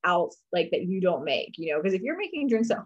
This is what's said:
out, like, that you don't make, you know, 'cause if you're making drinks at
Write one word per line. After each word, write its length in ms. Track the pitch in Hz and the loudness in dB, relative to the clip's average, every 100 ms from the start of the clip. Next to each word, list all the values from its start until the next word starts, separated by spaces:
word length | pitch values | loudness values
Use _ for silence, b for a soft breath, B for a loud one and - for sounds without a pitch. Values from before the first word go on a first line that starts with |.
out, 280 | 180 175 170 - _ | 2 2 2 -4 _
like, 180 | 180 170 | -2 0
that 140 | - | 0
you 160 | 180 190 | 0 0
don't 240 | 180 147 | 2 2
make, 340 | 147 131 - - | 0 -2 -2 -6
you 140 | 165 | -4
know, 100 | 151 | 0
'cause 120 | 190 | 0
if 80 | 190 | 0
you're 140 | 247 359 | -2 -4
making 320 | 403 311 277 | -6 -4 0
drinks 220 | 220 226 | 2 2
at 80 | 202 | -2